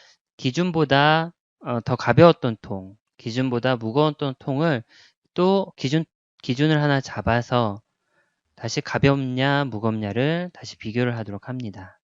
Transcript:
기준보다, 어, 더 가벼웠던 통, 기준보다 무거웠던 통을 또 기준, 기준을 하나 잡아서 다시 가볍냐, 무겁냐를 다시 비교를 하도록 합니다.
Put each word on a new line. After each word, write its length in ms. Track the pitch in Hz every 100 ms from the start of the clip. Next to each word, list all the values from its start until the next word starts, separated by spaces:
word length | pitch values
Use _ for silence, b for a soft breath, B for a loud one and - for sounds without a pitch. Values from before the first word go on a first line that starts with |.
| b b _ _
기준보다, 960 | 135 131 180 165 147 139 147 156 165 - _ _
어, 200 | 151 120
더 160 | - 127
가벼웠던 640 | - 117 170 156 127 110
통, 360 | - 98 95 104 _ _
기준보다 600 | 120 117 131 120 127 127
무거웠던 580 | 110 123 151 143 143 131
통을 460 | - 135 165 127 - b b b _
또 380 | - 180 196 190 -
기준, 280 | 131 156 160 _ _ _
기준을 400 | - 123 151 156
하나 180 | 147 139
잡아서 800 | - - 104 117 117 123 110 101 _ _ _ _ _ _ _ _
다시 240 | 117 -
가볍냐, 840 | - 120 139 139 131 127 139 139
무겁냐를 840 | 139 110 113 110 104 104 139 170 180
다시 240 | - - -
비교를 400 | 113 113 123 120
하도록 300 | 104 101 -
합니다. 500 | 127 117 92 92 _